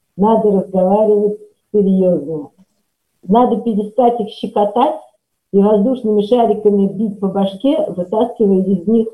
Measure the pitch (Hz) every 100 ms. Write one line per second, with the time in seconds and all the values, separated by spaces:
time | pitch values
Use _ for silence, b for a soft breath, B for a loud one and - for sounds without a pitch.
0 | _ - 208 220 208 190 185 190 185 208
1 | 214 208 208 - - _ _ 214 196 190
2 | 180 165 143 156 139 _ _ _ _ _
3 | _ _ 180 220 240 214 233 202 208 -
4 | 240 233 202 - - 220 208 240 302 -
5 | - _ _ _ _ 196 202 214 214 254
6 | 220 208 202 247 220 214 208 202 196 165
7 | 220 - 190 196 196 196 269 311 - 180
8 | 180 220 240 - 202 190 185 185 202 233
9 | 220